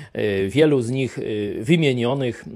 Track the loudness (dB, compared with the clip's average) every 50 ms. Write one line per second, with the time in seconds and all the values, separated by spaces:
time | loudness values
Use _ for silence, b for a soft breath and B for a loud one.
0 | -18 B -6 -4 -2 0 0 0 -2 0 2 4 4 4 4 2 0 0 -2 -2
1 | -2 -4 -4 -6 -6 -4 -4 -4 -4 -4 -6 -2 2 2 4 4 4 2 2 2
2 | 0 0 0 0 -2 -4 -4 -6 -10 -14 -14